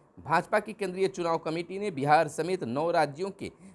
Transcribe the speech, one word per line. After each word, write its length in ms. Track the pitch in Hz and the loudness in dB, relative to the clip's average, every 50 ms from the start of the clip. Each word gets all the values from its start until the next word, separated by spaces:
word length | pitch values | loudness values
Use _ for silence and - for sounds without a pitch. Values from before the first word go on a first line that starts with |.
| _ _ _ - 87 | _ _ _ -12 -4
भाजपा 360 | 113 156 170 - - - 220 | 0 2 2 2 2 0 0
की 120 | 214 214 208 | 0 -2 -8
केंद्रीय 360 | - 202 185 175 190 190 185 | -6 -6 -6 -2 0 0 0
चुनाव 300 | 190 185 175 170 165 156 | 0 0 -2 0 0 0
कमेटी 400 | - 165 156 170 175 165 185 190 | 0 -2 -4 -4 -4 -6 -6 -6
ने 120 | 208 208 | -6 -4
बिहार 380 | 175 135 135 147 151 160 165 151 | -4 -2 2 6 6 6 6 4
समेत 360 | - - 156 175 190 185 - | 0 -4 -2 -2 -2 -2 -2
नौ 260 | 117 120 143 160 170 | -2 -2 -2 0 2
राज्यों 400 | 170 143 147 147 135 147 185 196 | 2 2 2 2 0 -6 -6 -8
के 220 | 190 - - 95 - - - - - | -6 -8 -10 -12 -12 -14 -20 -20 -20